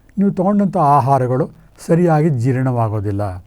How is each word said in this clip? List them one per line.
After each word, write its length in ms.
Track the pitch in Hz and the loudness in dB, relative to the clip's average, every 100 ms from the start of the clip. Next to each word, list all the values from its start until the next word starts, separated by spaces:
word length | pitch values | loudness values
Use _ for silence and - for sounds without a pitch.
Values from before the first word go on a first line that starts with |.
| _ - | _ -2
ನೀವು 120 | 196 | -2
ತೊಗೊಂಡಂಥ 460 | 185 185 208 202 185 | 0 0 0 0 2
ಆಹಾರಗಳು 760 | 147 143 123 135 127 127 180 - - _ - | 2 2 2 0 0 -2 -4 -8 -20 _ -2
ಸರಿಯಾಗಿ 440 | 170 175 156 165 | 0 2 2 2
ಜೀರ್ಣವಾಗೋದಿಲ್ಲ. 920 | 131 120 127 131 123 113 107 101 98 101 92 | 0 0 0 0 0 -2 -2 -4 -4 -6 -8